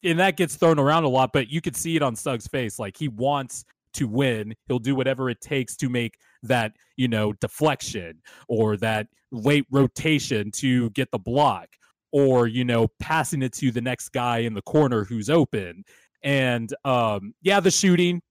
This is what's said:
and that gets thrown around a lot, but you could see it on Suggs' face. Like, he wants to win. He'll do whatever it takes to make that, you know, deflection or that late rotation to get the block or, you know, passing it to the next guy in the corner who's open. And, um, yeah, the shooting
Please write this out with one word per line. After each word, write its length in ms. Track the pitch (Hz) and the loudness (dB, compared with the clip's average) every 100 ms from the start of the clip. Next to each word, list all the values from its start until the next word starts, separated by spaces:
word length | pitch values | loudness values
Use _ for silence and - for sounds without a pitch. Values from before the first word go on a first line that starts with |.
and 140 | 185 165 | 0 2
that 180 | 190 190 | 2 2
gets 200 | 175 - | -4 2
thrown 220 | 170 156 | 4 4
around 260 | 139 160 | 4 4
a 40 | 156 | 2
lot, 240 | 127 131 | 2 2
but 160 | 143 117 | 0 -2
you 120 | 156 | -4
could 160 | 160 123 | -6 -6
see 200 | 160 165 | -2 0
it 60 | |
on 140 | 143 113 | 0 -2
Suggs' 320 | - 123 - | -6 -6 -6
face. 300 | 139 117 - | -4 -4 -6
Like, 180 | 104 - | -10 -6
he 120 | 151 | -8
wants 560 | 107 131 143 131 - - _ _ | -2 -2 -2 -4 -14 -18 _ _
to 140 | - 123 | -6 -4
win. 460 | 110 139 113 107 110 _ | 0 0 0 -6 -12 _
He'll 100 | 123 | -4
do 160 | 117 | -2
whatever 340 | 135 127 131 131 | -2 -2 -2 -4
it 120 | 117 | -6
takes 360 | - 139 123 - | -4 -4 -4 -6
to 120 | 135 | -4
make 300 | 123 117 _ _ _ | -2 -4 _ _ _
that, 340 | 113 123 110 _ _ - | -2 0 0 _ _ -2
you 120 | 127 | 0
know, 260 | 110 107 | 2 0
deflection 880 | 104 - - 151 135 - 110 85 80 - - _ | -2 -8 0 0 0 -6 -10 -10 -16 -20 -20 _
or 280 | 113 110 107 | 0 0 0
that 300 | 110 110 107 _ _ | 0 -2 -4 _ _
late 360 | 120 113 147 135 | -4 2 2 2
rotation 800 | 135 131 - 160 151 - 110 104 | 2 2 0 0 0 0 -4 -4
to 380 | - 135 127 117 | -4 0 2 0
get 200 | 104 127 | -4 -4
the 80 | 113 | -4
block 500 | 92 127 147 95 - _ _ _ _ | -2 2 2 2 -8 _ _ _ _
or, 360 | 143 139 127 117 | 2 4 4 2
you 180 | 113 | 0
know, 240 | 123 117 113 _ | 0 2 2 _
passing 420 | - 160 151 147 | -2 -2 0 -2
it 100 | 131 | -4
to 160 | - 135 | -2 -2
the 100 | 120 | -2
next 280 | 120 123 - | -4 -6 -6
guy 300 | 127 123 117 | -4 -2 -2
in 160 | 117 | -2
the 80 | 107 | -6
corner 420 | - 151 147 120 | -2 2 2 2
who's 240 | 101 117 104 | -2 -6 0
open. 540 | 165 151 113 92 85 - _ _ _ | 2 2 -2 -8 -14 -20 _ _ _
And, 520 | 139 139 131 120 113 - | -2 0 0 -2 -4 -8
um, 500 | 139 123 113 104 101 - | -2 0 0 -2 -8 -4
yeah, 180 | 175 202 | 2 4
the 100 | 190 | 4
shooting 520 | - 196 175 175 175 _ | 2 4 4 4 0 _